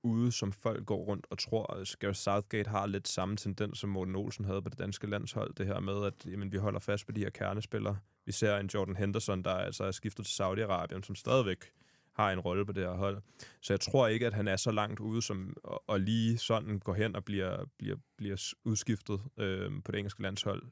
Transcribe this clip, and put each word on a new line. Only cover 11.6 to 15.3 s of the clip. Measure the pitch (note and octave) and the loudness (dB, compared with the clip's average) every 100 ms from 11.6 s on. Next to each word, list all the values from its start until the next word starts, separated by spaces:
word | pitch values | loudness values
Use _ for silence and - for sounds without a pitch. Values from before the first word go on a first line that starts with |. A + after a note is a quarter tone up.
| - _ _ _ _ | -6 _ _ _ _
har | - G#2 | 2 2
en | F#2 | 2
rolle | F2 F#2 G2+ | 2 2 0
på | |
det | G2 | 0
her | F2+ | -2
hold. | F#2 G2 G2 G#2 - - - | 2 0 0 -10 -18 -18 -14
Så | - | 0
jeg | G2 | 0
tror | - C3+ A#2 | 4 6 6
ikke, | A2 A#2 | 4 2
at | |
han | G#2+ G#2+ | 2 2
er | F#2+ | 2
så | B2 | 2
langt | G#2+ G#2 G#2 | 2 0 -2
ude, | G#2+ A2+ | -2 0
som, | - | 0